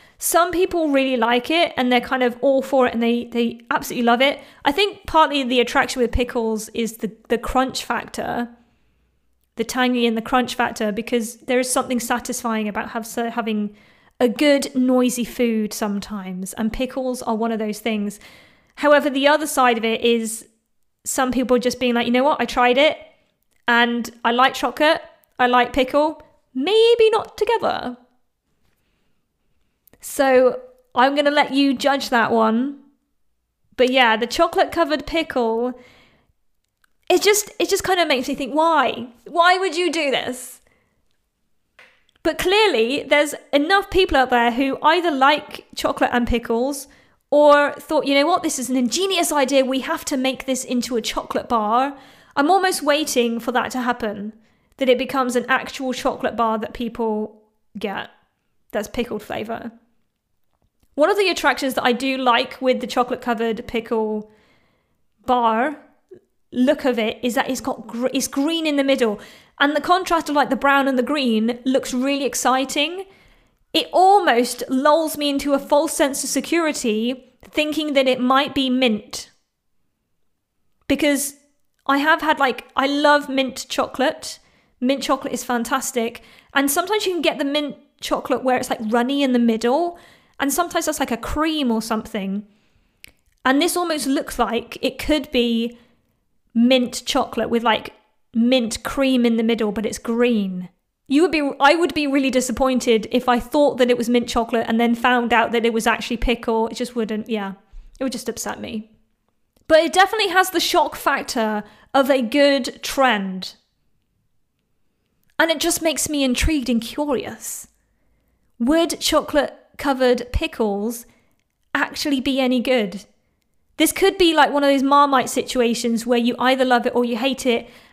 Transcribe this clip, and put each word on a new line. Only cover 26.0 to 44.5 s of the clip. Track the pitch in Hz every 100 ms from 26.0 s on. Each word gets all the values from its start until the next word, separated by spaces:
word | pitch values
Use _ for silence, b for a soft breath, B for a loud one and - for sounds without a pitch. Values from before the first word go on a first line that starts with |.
| 302 311 - _ _
maybe | 254 302 440 466 466 440
not | 440 - -
together." | 427 453 - - - 247 _ _ _ _ _ _ _ _ _ _ _ _ _ _ _ _ _ _ _ _
So | - - 269 254 254 247 - _ _
I'm | 247 269
gonna | 285 285
let | 294 285
you | 269 277
judge | 247 277 277 -
that | 240 220
one. | 233 220 226 269 285 _ _ _ _ _ _ _ _ _ -
But | 254
yeah, | 262 233 220
the | 240
chocolate-covered | - 330 349 269 330 311 311 294
pickle, | 330 320 262 226 226 247 247 b b b b b _ _ _ _ _ _ _ -
it | 359
just, | 370 403 - -
it | 339
just | 381
kinda | - 370 320
makes | 269 269
me |
think, | 277 269
"Why? | 294 330 311 247 240 240 - -
Why | 330 339 370
would | 381 311
you | 359
do | 302 285
this?" | 202 - 247 - - _ _ _ _ _ _ _ _ _ _ _ _ b b b _
But | 330 311
clearly, | 359 403 427 247 226 285
there's | - 294 294 - -
enough | 285 302 392 392
people | 370 370 277
out | -
there | 240 240